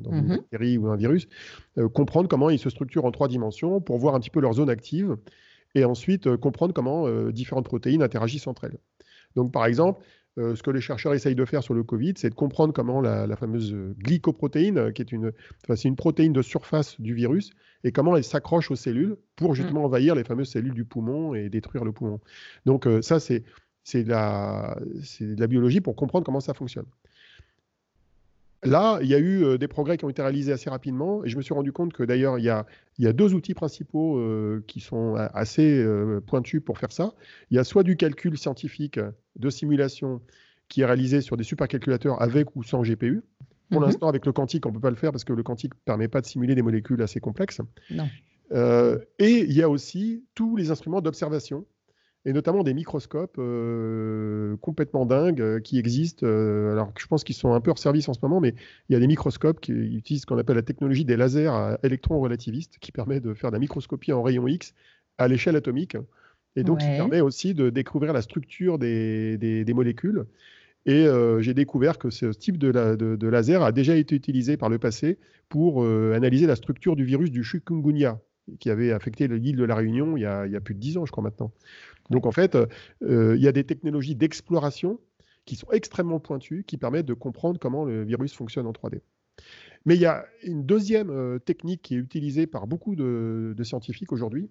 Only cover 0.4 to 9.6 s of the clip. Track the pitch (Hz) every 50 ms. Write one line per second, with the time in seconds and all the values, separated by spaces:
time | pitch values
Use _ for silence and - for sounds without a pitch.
0.4 | - _ 113 107 117 123 123 113 107 107 107 104 104 120 156 185 - - - -
1.4 | - - - - - _ _ - 117 110 - - 143 - - 160 180 175 170 131
2.4 | 143 160 160 127 - 135 - - 143 127 - 160 131 123 113 - 143 131 127 123
3.4 | 113 110 101 - - 170 190 196 170 - 123 120 123 147 135 127 113 - - 160
4.4 | 135 123 113 127 151 131 120 110 - - 147 165 202 190 123 101 - - _ _
5.4 | _ _ _ _ _ _ _ 139 127 120 123 113 - - 196 190 - 135 123 120
6.4 | 123 139 131 - 165 180 180 156 123 127 143 170 160 127 113 113 110 113 113 113
7.4 | 127 - 139 131 120 - - 117 - 127 139 165 160 - - 113 113 117 139 147
8.4 | - - 127 - - - - - _ _ _ _ _ _ _ _ _ _ _ 127
9.4 | 127 123 - 135